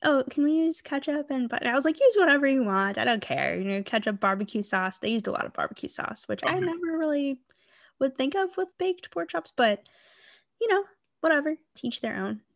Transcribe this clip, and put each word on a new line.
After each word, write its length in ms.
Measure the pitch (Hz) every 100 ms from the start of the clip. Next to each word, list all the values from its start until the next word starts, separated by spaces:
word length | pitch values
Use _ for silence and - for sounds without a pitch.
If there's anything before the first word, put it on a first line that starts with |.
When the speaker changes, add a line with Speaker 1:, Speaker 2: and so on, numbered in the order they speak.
Speaker 1:
"Oh, 220 | - 277 254
can 140 | -
we 80 | 294
use 280 | 320 320 320
ketchup?" 480 | - 277 294 294 285
And, 180 | 269 240
but 180 | 233 247
I 80 |
was 100 | 254
like, 160 | 302 320
"Use 160 | 539 415
whatever 300 | 330 285 277
you 180 | 269
want. 320 | 214 196 196 202
I 60 |
don't 160 | 233 226
care. 340 | - 135 135 175
You 60 |
know, 180 | 190 196
ketchup, 360 | 196 220 214 202
barbecue 420 | 196 196 202 208
sauce." 360 | 202 190 185 -
They 100 | -
used 160 | 226 208
a 40 |
lot 140 | - -
of 60 |
barbecue 360 | - - - -
sauce, 380 | - - - -
which 140 | 202
I 120 | - 370
Speaker 2:
Okay. 100 | 359
Speaker 1:
never 300 | 339 339 320
really 420 | 311 285 277 254 _ _ _ _ _ -
would 160 | 269 262
think 180 | 269
of 220 | 392 381 359
with 200 | 370 -
baked 320 | 370 359 -
pork 180 | 349 339
chops, 220 | 339 -
but, 320 | - 226 202 _ _ _ _ - - _ -
you 80 | 453
know, 160 | 392 392 _ _ -
whatever. 360 | 320 294 302 311 _ -
Teach 240 | 240 -
their 160 | 226 196
own. 240 | 196 214 _